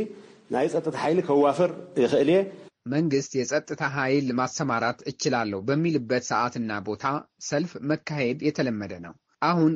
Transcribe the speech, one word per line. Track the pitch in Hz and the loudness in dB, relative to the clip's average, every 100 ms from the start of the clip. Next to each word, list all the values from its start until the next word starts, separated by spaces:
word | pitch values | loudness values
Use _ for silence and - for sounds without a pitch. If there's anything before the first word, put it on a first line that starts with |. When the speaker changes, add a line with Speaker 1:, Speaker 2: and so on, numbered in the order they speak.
| 214 - - - - | -2 -10 -20 -20 -6
Speaker 1:
ናይ | 120 156 | -2 0
ጸጥታ | 156 156 143 | -2 -4 -2
ሓይሊ | 147 180 | 0 0
ከዋፍር | 175 143 143 147 175 - - - | 4 4 4 4 0 -2 -6 2
ይኽእል | 120 135 143 | 4 4 4
እየ። | 190 196 - - _ 123 | 4 2 -6 -20 _ -4
Speaker 2:
መንግስት | 143 165 135 - | 0 2 0 0
የጸጥታ | 131 120 151 - 147 143 | -4 -2 -2 -2 -6 -4
ኃይል | 139 131 143 131 | -2 2 2 2
ማሰማራት | 123 127 - 139 117 117 - 139 | 0 -2 -2 -2 0 0 -2 -8
እችላለሁ | - - 123 107 98 | -4 0 0 0 -2
በሚልበት | 113 147 170 147 113 123 | -2 0 2 0 0 -2
ሰዓትና | - 113 120 123 110 104 | 0 0 0 -2 -4 -4
ቦታ | 101 104 139 147 - _ | -6 -4 -4 -4 -6 _
ሰልፍ | - 147 175 - | -4 -2 -2 -6
መካሄድ | 143 156 - 147 123 147 | -4 -4 -4 -2 -2 0
የተለመደ | 151 151 131 107 98 90 | -2 0 -2 -4 -6 -10
ነው። | 78 - _ _ | -14 -18 _ _
አሁን | 156 175 160 | 0 4 4